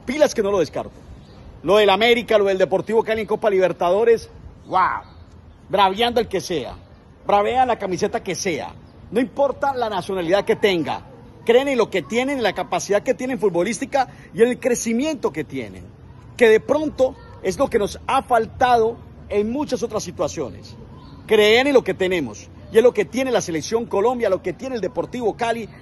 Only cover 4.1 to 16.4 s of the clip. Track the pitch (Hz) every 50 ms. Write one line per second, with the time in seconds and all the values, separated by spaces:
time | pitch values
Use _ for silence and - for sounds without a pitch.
4.1 | 226 220 - - - - - - - - - - - 185 175 151 113 104 - -
5.1 | - - - - - - - - - - - - - 190 196 190 196 208 233 240
6.1 | 233 240 214 - - 180 - - 180 147 117 95 90 - - - - - - -
7.1 | - - - - 202 202 202 214 233 254 254 247 220 - 202 190 180 151 208 202
8.1 | - 180 - 202 165 - - 190 156 120 92 82 82 - - - - - - -
9.1 | 180 226 262 190 - - 285 269 240 - 285 277 269 247 233 220 208 185 170 -
10.1 | 196 190 170 160 190 202 196 - 220 - - 202 185 170 143 120 107 95 - -
11.1 | - - - - - - - - 233 254 277 285 269 240 202 - - 190 156 -
12.1 | 220 240 254 269 285 262 220 190 170 185 175 - 190 175 - - 202 208 202 262
13.1 | 247 - 254 254 262 185 208 202 165 170 180 220 226 - 277 - - 269 247 -
14.1 | - - - - - 165 226 247 240 - - 254 240 - - 233 226 233 285 320
15.1 | 311 208 - 220 - 160 143 - 139 131 113 98 92 92 90 98 - - - -
16.1 | - - - - - -